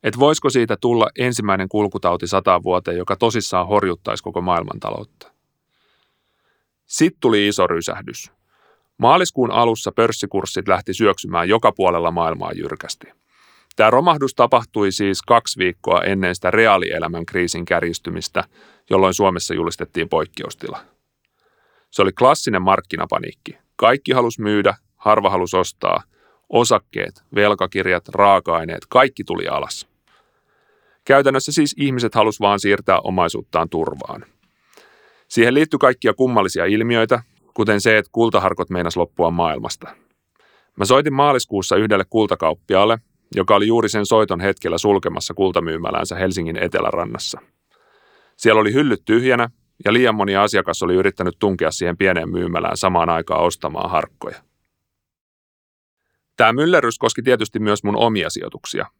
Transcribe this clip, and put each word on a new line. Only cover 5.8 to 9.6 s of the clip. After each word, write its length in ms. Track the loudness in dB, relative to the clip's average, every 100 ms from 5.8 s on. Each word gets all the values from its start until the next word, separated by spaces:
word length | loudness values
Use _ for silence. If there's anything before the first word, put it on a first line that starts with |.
| _ _ _ _ _ _ _ _ _ _ _
Sit 300 | -2 -2 0
tuli 280 | 0 2 0
iso 180 | 0 0
rysähdys. 640 | -2 -6 -10 -12 -16 -20 _ _ _ _ _ _ _
Maaliskuun 520 | 4 4 2 -2 0
alussa 420 | 2